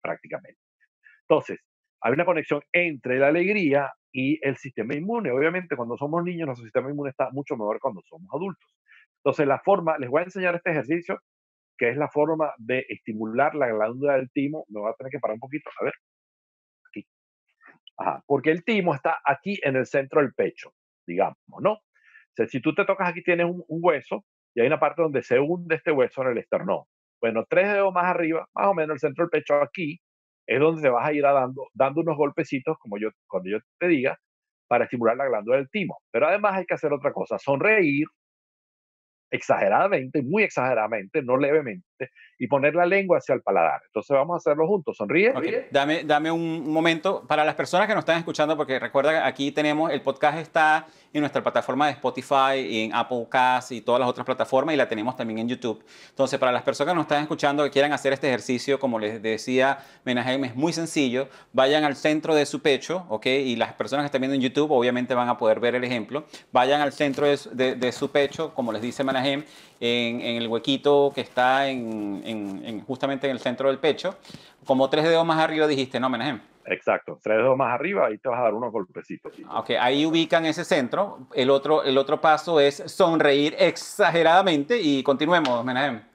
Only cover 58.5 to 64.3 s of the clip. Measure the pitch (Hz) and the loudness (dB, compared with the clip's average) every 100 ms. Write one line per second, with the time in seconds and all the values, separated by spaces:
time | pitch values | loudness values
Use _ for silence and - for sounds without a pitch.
58.5 | 123 - 135 135 113 107 113 107 107 - | -4 0 -2 0 -2 -4 -4 -4 -4 0
59.5 | 127 135 131 - - - 123 120 135 131 | 2 2 0 -8 -12 -4 -2 -2 -2 -4
60.5 | 120 160 160 160 - 131 123 139 - - | -2 -2 -2 -4 0 0 0 -4 -10 -6
61.5 | 120 135 151 151 135 156 151 151 156 139 | 2 4 4 0 0 0 0 2 2 2
62.5 | 143 151 131 - 170 175 107 127 135 131 | 0 2 2 0 -8 -4 -4 0 0 0
63.5 | 117 110 - 107 139 143 135 131 | 0 -2 -2 -4 -2 -2 -2 0